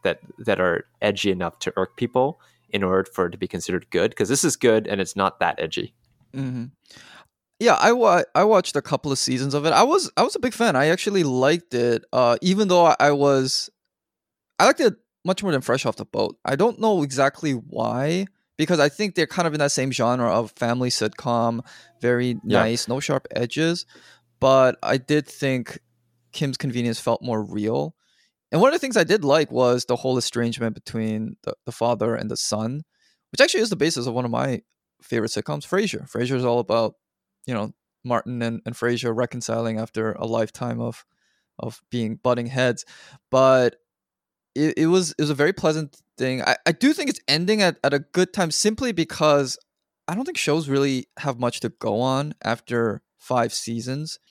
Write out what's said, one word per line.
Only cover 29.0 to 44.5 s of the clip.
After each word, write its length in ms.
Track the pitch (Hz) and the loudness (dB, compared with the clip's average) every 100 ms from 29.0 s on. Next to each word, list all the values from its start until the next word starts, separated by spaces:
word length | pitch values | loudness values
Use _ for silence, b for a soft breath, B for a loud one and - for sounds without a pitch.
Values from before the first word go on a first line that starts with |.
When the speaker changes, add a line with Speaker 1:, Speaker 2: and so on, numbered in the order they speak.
| 160 | 2
Speaker 2:
did 180 | 208 | 2
like 280 | 143 151 151 | 4 2 2
was 340 | 123 123 123 - | 2 2 2 0
the 100 | 123 | -2
whole 220 | 131 127 | 0 -2
estrangement 580 | - 117 117 113 117 110 | -2 -2 -4 -2 -6 -6
between 600 | - 117 110 107 110 - | -8 -6 -4 -4 -6 -10
the, 100 | - - - | -12 -10 -12
the 60 | |
father 420 | - 117 117 110 | -4 -2 0 -2
and 160 | 113 107 | -2 -6
the 60 | 110 | -6
son, 480 | - 107 113 143 - _ _ _ _ | -4 -4 -4 -8 -12 _ _ _ _
which 80 | - | 0
actually 220 | 285 - | 2 2
is 80 | 220 | -2
the 80 | 202 | 0
basis 280 | 160 147 123 | -2 -2 -4
of 80 | |
one 120 | 117 123 | -4 -4
of 60 | |
my 320 | 117 135 113 - _ _ _ | -2 -4 -6 -10 _ _ _
favorite 280 | - 120 110 | -6 -4 -2
sitcoms, 340 | - - 147 - | -4 -6 -8 -4
Frasier. 460 | 190 214 - 139 | -2 -2 -4 -8
Frasier 240 | 110 123 131 | -6 -2 0
is 80 | |
all 160 | 123 120 | 0 0
about, 360 | 113 117 113 - _ _ _ _ - | 0 0 0 -4 _ _ _ _ -8
you 80 | |
know, 200 | 117 107 - _ _ 123 | -6 -6 -10 _ _ -4
Martin 360 | 117 - 123 | -4 -4 -6
and, 200 | 117 117 - | -4 -6 -8
and 100 | 127 | -4
Frasier 380 | 120 120 120 113 | -2 0 -2 -2
reconciling 600 | 123 123 - 113 113 110 | -4 -6 -6 -4 -4 -4
after 340 | 113 - 110 | -6 -4 -6
a 120 | - 113 | -4 -4
lifetime 540 | 113 110 - 120 117 | -2 -4 -6 -8 -6
of, 240 | 117 113 _ _ _ _ _ - | -8 -10 _ _ _ _ _ -12
of 220 | 117 - _ | -12 -12 _
being 260 | 123 110 - | -4 -4 -2
butting 320 | 127 120 120 | 0 0 -2
heads. 380 | 131 127 117 B B B B _ | 0 0 -2 B B B B _
But 460 | 131 131 131 123 - _ _ _ _ _ _ _ | 4 6 6 4 0 _ _ _ _ _ _ _